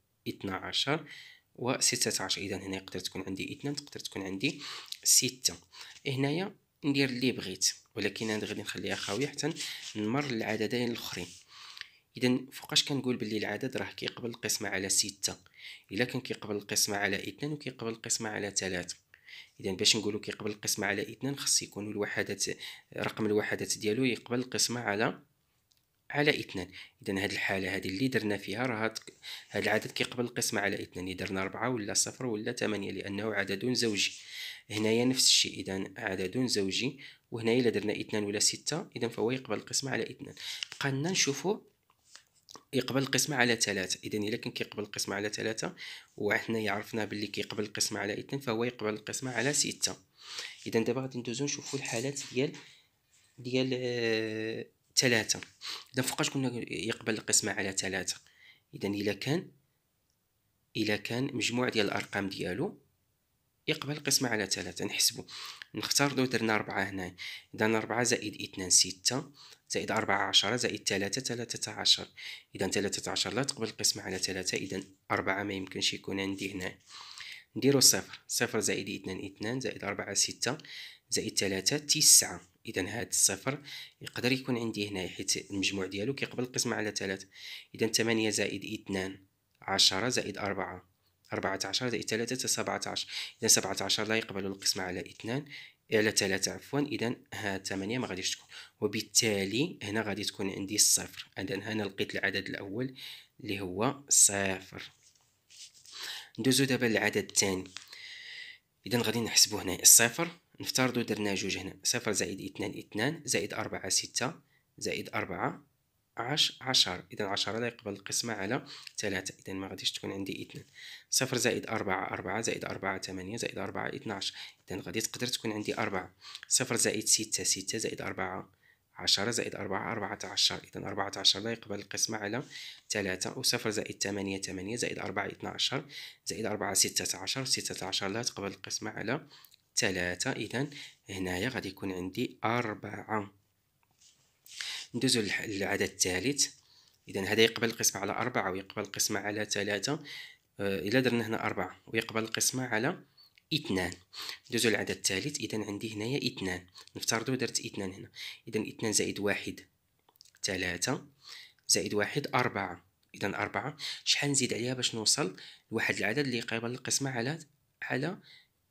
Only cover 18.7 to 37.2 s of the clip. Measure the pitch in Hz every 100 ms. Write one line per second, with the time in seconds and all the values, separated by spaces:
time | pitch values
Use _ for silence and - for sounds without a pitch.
18.7 | 90 - - _ - - - - - 101
19.7 | 95 104 113 104 104 104 - 107 104 110
20.7 | - 101 101 101 113 131 139 - - -
21.7 | 98 107 104 101 - 95 101 - - -
22.7 | - _ - 107 - 107 104 98 107 95
23.7 | - 104 110 131 110 - 120 123 107 -
24.7 | 120 113 101 131 - - _ _ _ _
25.7 | _ _ _ _ 143 147 127 - 98 87
26.7 | - - _ - 98 98 95 - 98 92
27.7 | 95 95 95 131 120 107 101 - 101 127
28.7 | 107 110 - - - - - - 104 101
29.7 | 214 - - 120 123 120 - - 107 101
30.7 | 101 107 95 92 90 92 95 95 - 120
31.7 | 123 101 101 117 - 127 107 117 120 107
32.7 | 101 98 95 95 98 110 101 98 98 120
33.7 | 120 117 98 - - - - - - -
34.7 | 104 107 113 127 127 - - - - 95
35.7 | 95 - - 107 95 92 127 123 104 98
36.7 | 92 120 - - -